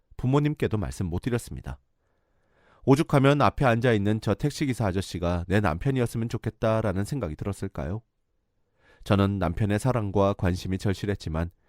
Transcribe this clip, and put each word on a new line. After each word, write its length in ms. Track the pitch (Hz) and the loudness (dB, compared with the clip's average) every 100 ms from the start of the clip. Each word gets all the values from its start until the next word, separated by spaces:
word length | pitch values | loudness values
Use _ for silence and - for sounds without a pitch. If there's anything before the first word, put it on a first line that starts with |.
| _ - | _ -6
부모님께도 600 | 127 143 147 151 98 107 | 2 2 2 0 -2 -2
말씀 280 | 71 - 92 | -4 -6 -4
못 140 | 87 | -4
드렸습니다. 560 | 135 117 - - - 65 _ _ _ _ _ _ _ _ _ _ - | -2 -4 -6 -14 -12 -14 _ _ _ _ _ _ _ _ _ _ 2
오죽하면 560 | 139 160 143 135 143 | 4 4 4 4 6
앞에 240 | 107 - 135 | 2 4 2
앉아있는 560 | 117 123 110 101 110 | 4 2 2 2 0
저 120 | 113 | 0
택시기사 540 | 98 147 - 143 117 107 | -2 -2 -2 -4 0 -2
아저씨가 560 | 90 - 85 85 87 90 | -2 -4 -4 -2 -2 0
내 100 | 101 | 0
남편이었으면 680 | 101 82 139 131 117 117 113 | 2 -2 -2 0 -2 -2 -4
좋겠다라는 760 | 113 110 - 110 110 107 90 | -4 -6 -4 -2 0 0 -2
생각이 320 | 101 143 90 76 | -4 -4 -6 -6
들었을까요? 640 | 101 98 98 - 71 107 _ _ _ _ _ _ _ _ _ _ | -8 -6 -8 -8 -8 -8 _ _ _ _ _ _ _ _ _ _
저는 360 | - 101 98 101 | 0 4 4 2
남편의 400 | 85 85 104 104 | -2 0 0 2
사랑과 540 | 131 123 104 101 98 | 0 0 0 2 2
관심이 440 | 101 92 90 92 92 | 2 0 0 -2 -4
절실했지만 760 | 107 92 101 98 - 80 87 _ | -2 -2 -4 -4 -4 -4 -4 _